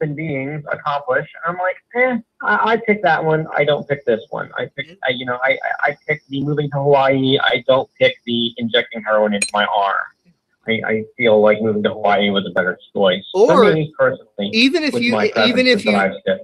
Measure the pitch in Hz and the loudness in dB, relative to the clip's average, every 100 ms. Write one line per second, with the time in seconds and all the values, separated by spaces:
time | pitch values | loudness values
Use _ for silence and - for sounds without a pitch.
0 | 156 143 160 135 139 156 147 - 147 143 | -6 -6 -6 -6 -6 -10 -8 -8 -4 -4
1 | - - 156 - 165 180 185 - _ 233 | -2 -4 -4 -8 -8 -4 -6 -6 _ -2
2 | 254 233 - - - 208 208 226 220 208 | 0 -2 -8 -8 -2 0 0 0 0 0
3 | 175 160 160 156 160 - 147 143 147 139 | 0 0 0 -2 -2 -2 0 -2 -2 -4
4 | - 110 - - - - 123 - 143 185 | -2 -2 -4 -10 -10 -10 -10 -12 -16 -8
5 | 131 123 127 123 131 131 - - 147 143 | -6 -6 -6 -2 -2 -2 -4 -4 -4 -4
6 | - 151 - 135 143 147 143 139 143 139 | -8 -8 -8 -6 -4 -4 -4 -2 2 4
7 | 135 135 131 135 - 123 123 131 110 - | 4 2 2 2 0 0 2 2 0 0
8 | 127 - 120 120 117 117 117 120 - 117 | 0 0 -4 -4 -4 -4 -2 -2 -2 -6
9 | 107 107 107 101 101 104 101 104 98 92 | 0 2 2 0 -2 0 0 2 0 -2
10 | - _ _ _ _ _ - 110 101 110 | -6 _ _ _ _ _ -6 -4 -2 -4
11 | 110 - 120 107 107 107 110 104 104 107 | -4 -2 4 6 6 4 0 0 -2 -2
12 | 104 98 101 98 92 92 90 90 - 101 | 0 2 2 0 -2 -2 -2 -4 -8 0
13 | 95 95 - 185 233 - - 156 151 - | 0 0 -2 2 4 6 6 4 -2 0
14 | 127 - - - 202 220 262 330 302 240 | 0 -2 -10 -8 -2 2 2 2 -2 -2
15 | 233 220 214 226 220 247 254 226 - 202 | 0 0 0 2 2 2 2 2 2 0
16 | 196 190 196 190 | 0 -2 -4 -4